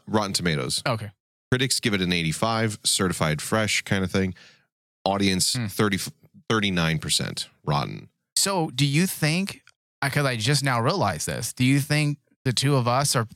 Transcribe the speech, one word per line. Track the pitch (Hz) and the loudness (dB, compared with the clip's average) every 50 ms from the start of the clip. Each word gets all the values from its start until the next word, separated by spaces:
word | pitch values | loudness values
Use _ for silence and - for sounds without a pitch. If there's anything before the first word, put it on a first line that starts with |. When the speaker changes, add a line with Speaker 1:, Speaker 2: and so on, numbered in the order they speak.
| _ - | _ -2
Speaker 1:
Rotten | 98 107 104 98 87 | 0 0 0 0 -2
Tomatoes. | 80 85 87 78 71 64 65 - - - | -2 -2 0 -2 -2 -2 -4 -4 -2 -2
Speaker 2:
Okay. | 143 120 107 104 101 - _ _ _ _ _ _ _ | -2 -2 -2 -4 -10 -14 _ _ _ _ _ _ _
Speaker 1:
Critics | 127 123 131 123 - - | 0 0 0 0 -2 0
give | - 120 101 | 0 0 2
it | 95 | 2
an | 92 87 | 2 0
eighty-five, | 90 87 82 80 78 - 110 113 113 113 113 110 104 - - | 0 0 0 -2 -2 0 0 0 2 2 0 0 -2 -4 -2
certified | - - - 98 87 82 - 92 78 76 73 | -2 0 2 0 0 0 0 0 0 0 -2
fresh | - - 113 110 107 101 - - - | -2 -2 0 0 0 0 -2 -2 -2
kind | - 104 98 95 | -2 0 0 0
of | 90 | 0
thing. | - 98 95 92 92 - - - - _ _ _ _ _ _ _ _ _ - | 0 0 0 0 -2 -8 -16 -20 -20 _ _ _ _ _ _ _ _ _ -2
Audience, | 95 98 - 101 98 95 90 - - - | -2 0 2 2 2 2 2 0 0 -2
Speaker 2:
Hmm. | 127 117 107 | -2 -6 -4
Speaker 1:
thirty, | - - 110 101 98 90 - - - _ _ _ _ 101 - - | -2 0 0 0 0 -2 -4 -8 -12 _ _ _ _ -12 -4 -2
thirty-nine | 113 110 104 101 92 87 82 80 80 78 | 0 0 0 0 0 2 2 0 0 -2
percent | - 73 - - - 50 - - - - _ _ _ | -2 -2 -2 -2 -2 -4 -8 -10 -10 -12 _ _ _
rotten. | 76 76 73 62 50 52 - - - _ _ _ _ _ | -2 -2 -2 -2 -4 -8 -12 -14 -18 _ _ _ _ _
Speaker 2:
So | - - 196 202 180 160 160 123 | -2 -2 0 0 0 -2 -2 0
do | 123 147 | 0 0
you | 139 139 156 185 190 | 2 4 2 2 2
think, | - - 160 151 160 180 190 - - - - _ _ _ _ _ _ _ | 0 0 0 0 0 0 -2 -4 -8 -12 -16 _ _ _ _ _ _ _
uh, | - 139 | -6 -2
'cause | - 147 143 | 0 0 0
I | 135 123 | 0 0
just | 113 104 123 147 135 135 | 0 2 2 2 2 2
now | 139 127 117 | 2 2 2
realized | 117 139 190 185 117 101 - - - - | 2 2 0 2 0 0 0 -2 -4 -6
this, | 73 62 120 - - | -4 -4 -6 -6 -2
do | - 127 | 2 2
you | 127 139 143 | 4 4 4
think | 135 - 147 151 151 147 143 - _ _ _ _ - | 2 2 2 2 2 0 -2 -4 _ _ _ _ -4
the | 131 110 | -2 0
two | - 135 143 143 | 0 2 2 2
of | 131 117 120 | 2 2 2
us | 120 131 147 143 - | 2 2 2 2 0
are | 131 113 110 - | 0 -2 -2 -4